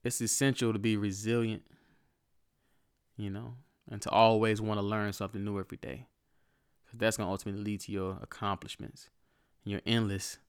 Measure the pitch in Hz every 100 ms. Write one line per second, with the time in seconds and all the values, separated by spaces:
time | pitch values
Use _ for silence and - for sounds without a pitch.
0 | 120 - 113 - 135 127 117 110 113 107
1 | 104 98 107 120 113 107 - - _ _
2 | _ _ _ _ _ _ _ _ _ _
3 | _ - 101 98 120 123 - _ - 104
4 | - - 113 110 110 107 110 104 101 107
5 | 104 98 98 98 104 101 95 - - 65
6 | 123 _ _ _ _ _ _ _ _ 117
7 | 113 110 95 98 104 98 104 101 - 98
8 | 95 95 - - 101 95 - - - -
9 | - _ _ _ _ _ 104 101 - 117
10 | 107 98 - -